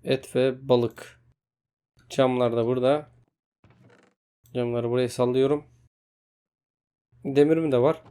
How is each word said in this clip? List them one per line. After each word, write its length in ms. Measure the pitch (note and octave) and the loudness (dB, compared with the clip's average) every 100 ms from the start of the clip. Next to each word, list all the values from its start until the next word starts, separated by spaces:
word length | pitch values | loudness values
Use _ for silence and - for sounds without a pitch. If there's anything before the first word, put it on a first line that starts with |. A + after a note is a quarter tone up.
Et 320 | - C3 - - | -4 -4 -2 -2
ve 340 | C3 C3 C3+ | 0 -2 0
balık. 520 | B2 A#2 - - - _ _ _ _ _ _ _ _ _ | 2 2 -6 -20 -20 _ _ _ _ _ _ _ _ _
Camlar 460 | - B2+ B2 B2 A#2 | 0 0 2 0 0
da 100 | A2+ | -2
burada. 440 | B2+ B2+ D3 D3+ _ _ _ _ _ _ _ - _ _ _ _ _ _ | 0 0 -2 -4 _ _ _ _ _ _ _ -20 _ _ _ _ _ _
Camları 360 | B2 A#2+ A#2+ A#2 | -6 -4 -4 -2
buraya 200 | B2 B2 | -2 -2
sallıyorum. 540 | A#2+ B2 B2+ C3+ D3 - _ _ _ _ _ _ _ _ _ _ _ _ _ _ _ C#3+ | -2 0 2 0 0 -6 _ _ _ _ _ _ _ _ _ _ _ _ _ _ _ -4
Demirim 460 | C3+ D3 D#3+ D#3+ | 2 4 2 0
de 60 | B2+ | 2
var. 240 | C3 D#3+ - | 2 0 -8